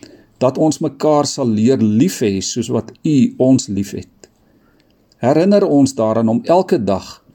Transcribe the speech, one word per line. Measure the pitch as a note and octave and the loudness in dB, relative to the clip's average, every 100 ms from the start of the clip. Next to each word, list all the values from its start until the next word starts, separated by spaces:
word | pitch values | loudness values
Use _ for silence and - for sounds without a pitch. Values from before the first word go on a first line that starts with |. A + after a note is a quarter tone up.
| - - _ - | -20 -20 _ -2
dat | B2 C#3+ | -2 0
ons | D#3 C#3+ | -2 -2
mekaar | D#3 - D#3 D3 C#3 | -6 -2 0 0 0
sal | - B2+ | -4 -2
leer | G#2+ A2+ C3 | 0 2 2
lief | G#2+ G#2+ F3 - | 2 2 0 0
hê | A2+ G2 | -2 -2
soos | - B2 A#2 | -6 -6 -4
wat | A#2+ - - | -6 -6 -8
U | D#3+ D3 A#2 - | -2 2 2 2
ons | C3 C3 - | 2 2 0
lief | G2 G2 | -6 -6
het. | - - _ - _ _ _ _ _ _ _ _ _ | -10 -14 _ -20 _ _ _ _ _ _ _ _ _
Herinner | A#2+ D3+ F#3 G3+ | 0 2 4 2
ons | F#3 C#3+ C3+ | 2 2 2
daaraan | - A2 A2 A2+ | 0 -2 0 0
om | A#2 | -2
elke | - E3+ F#3 E3+ | 0 0 2 -2
dag | G2 F#2 - - _ | 0 -4 -6 -20 _